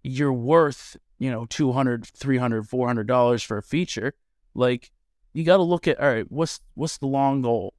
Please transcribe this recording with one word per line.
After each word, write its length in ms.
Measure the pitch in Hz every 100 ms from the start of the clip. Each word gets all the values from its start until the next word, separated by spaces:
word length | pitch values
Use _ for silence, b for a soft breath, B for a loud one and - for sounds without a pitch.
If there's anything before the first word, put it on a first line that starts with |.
you're 300 | 127 131 143
worth, 640 | 127 120 165 147 123 - - _ -
you 120 | 131
know, 140 | 113 117
two 260 | - 135
hundred, 340 | 127 131 117 104
three 320 | - 135 127
hundred, 300 | 123 113 107
four 200 | 127 123
hundred 200 | 117 107
dollars 360 | 127 120 117
for 140 | - 104
a 60 |
feature. 500 | - 151 180 - 123 - _ _ _
Like, 380 | - 123 123 - _ _ _ _
you 100 | -
gotta 200 | 160 190
look 240 | 175 175 170
at, 120 | 135
all 80 | 139
right, 200 | 113 92
what's, 300 | 135 165 - _
what's 240 | - 156 -
the 100 | 139
long 340 | 135 139 139
goal? 320 | 123 113 101